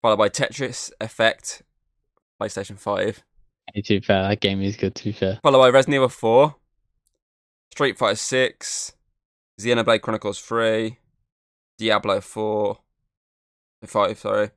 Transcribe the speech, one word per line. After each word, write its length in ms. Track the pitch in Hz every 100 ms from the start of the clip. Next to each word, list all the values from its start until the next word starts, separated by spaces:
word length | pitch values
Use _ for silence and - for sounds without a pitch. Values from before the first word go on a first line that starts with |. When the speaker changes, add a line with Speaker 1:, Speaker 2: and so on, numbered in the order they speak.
Speaker 1:
Followed 160 | 117 107
by 120 | 104
Tetris 640 | - 139 - 127 - - _
Effect, 600 | 110 - 113 - - - _ _ _ _ _ _ _ _
PlayStation 360 | 107 - 98 95
five. 440 | - 98 98 104 _ _ _ _ -
Speaker 2:
Hey, 80 | 104
to 180 | - 101
be 60 |
fair, 220 | - 98 95
that 120 | 104
game 200 | 101 98
is 160 | 98 101
good, 160 | 95
to 80 | -
be 60 | 107
fair. 280 | 104 95 98
Speaker 1:
Followed 160 | 143 135
by 100 | 127
Resident 260 | 135 135
Evil 140 | 139 127
Four, 460 | - 113 120 151 - _ _ _ _ _ _ _ _ _ _ _
Street 260 | - 143 98
Fighter 180 | 113
Six, 760 | 101 - 131 127 - - - - _ _ _ _ _ _ -
Xenoblade 420 | 110 120 113 110
Chronicles 380 | - 110 104 101
Three, 600 | - 117 113 110 110 123 _ _ _ _ _ _ _ _
Diablo 420 | 110 104 107 95
Four, 580 | - 110 107 107 104 104 _ _ _ _ _ _ _ _ _ _
Five, 340 | 110 107 101 107
sorry. 320 | 104 104 107